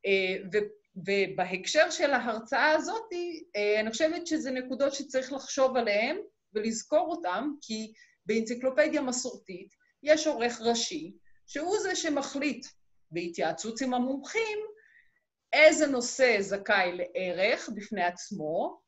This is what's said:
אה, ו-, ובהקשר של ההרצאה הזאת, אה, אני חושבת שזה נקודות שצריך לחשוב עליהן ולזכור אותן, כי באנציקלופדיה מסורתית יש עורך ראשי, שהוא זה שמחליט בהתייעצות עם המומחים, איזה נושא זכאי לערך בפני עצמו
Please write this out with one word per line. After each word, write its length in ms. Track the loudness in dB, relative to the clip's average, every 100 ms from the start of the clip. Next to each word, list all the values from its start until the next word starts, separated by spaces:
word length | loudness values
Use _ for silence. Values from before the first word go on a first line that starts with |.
| 2
אה, 300 | 2 2 -4 -2
ו-, 280 | -2 -2 -8 _ -12
ובהקשר 920 | -2 0 0 -2 -2 -2 0 4 4
של 200 | 4 2
ההרצאה 600 | 2 0 -6 -2 2 4
הזאת, 380 | 4 0 -6 -6 -8 -8 -10 -8 -2
אה, 240 | 2 2
אני 100 | 0
חושבת 360 | 0 0 0 -2
שזה 240 | -2 -2
נקודות 440 | -4 -4 -2 0
שצריך 380 | -2 -4 -4 -4
לחשוב 440 | -10 -6 2 2 2
עליהן 400 | 2 2 0 -2 -8 _ _
ולזכור 560 | -4 -2 -4 0 0 2
אותן, 380 | -2 -2 -2 -4 -8
כי 300 | -8 -8 -8 -14 _ _ -2
באנציקלופדיה 760 | -2 0 -2 -2 2 2 2
מסורתית 720 | -2 -4 -6 -10 -14 -14 -16 _ _ _
יש 240 | 2 4 4
עורך 340 | 0 -2 0
ראשי, 520 | 0 0 -2 -6 -10 -14 -20 -20 _
שהוא 320 | -6 -2 0
זה 160 | 0 -2
שמחליט 720 | 0 -2 -2 -2 -2 -4 -12 _ _ _ _
בהתייעצות 680 | -8 -6 -2 -2 -2 -6 -4
עם 140 | -2
המומחים, 640 | 0 0 -4 -4 -2 -2 -4 -8 -14 _ _ _ _ _ _ _
איזה 340 | 8 8 8 2
נושא 500 | 2 -2 4 4 4
זכאי 520 | 2 -4 2 2 2
לערך 760 | -2 -6 -4 -2 0 2 0 -4
בפני 280 | -12 -8 -2
עצמו 800 | -2 -2 -12 -8 -4 -2 -2 -6